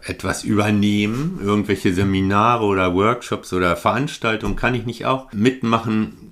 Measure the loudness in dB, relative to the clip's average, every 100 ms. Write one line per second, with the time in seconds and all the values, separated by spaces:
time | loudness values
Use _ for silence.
0 | -12 -8 -4 -4 -2 0 2 2 2 2
1 | 0 -2 -4 -4 0 0 2 0 0 2
2 | 2 2 2 4 4 2 2 2 2 2
3 | 2 0 -4 -8 -4 0 0 2 0 0
4 | -2 -4 -4 -2 -2 -2 -2 -2 -4 -6
5 | -4 -4 -4 0 2 2 0 0 0 -2
6 | -2 -6 -20